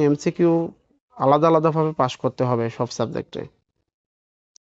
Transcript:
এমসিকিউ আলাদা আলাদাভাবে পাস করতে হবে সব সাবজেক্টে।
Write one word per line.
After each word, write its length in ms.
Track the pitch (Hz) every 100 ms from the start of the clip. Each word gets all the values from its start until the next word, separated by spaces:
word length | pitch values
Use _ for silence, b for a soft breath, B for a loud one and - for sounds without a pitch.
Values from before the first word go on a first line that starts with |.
এমসিকিউ 500 | 147 147 180 160 170 165 165 - _ _ _ -
আলাদা 300 | 131 147 165
আলাদাভাবে 440 | 160 160 156 156
পাস 200 | 151 131 -
করতে 260 | 131 -
হবে 200 | 123 120 117
সব 180 | - 120
সাবজেক্টে। 520 | - 117 - - - - _ _ _ _ _ _ _ _ _ _ _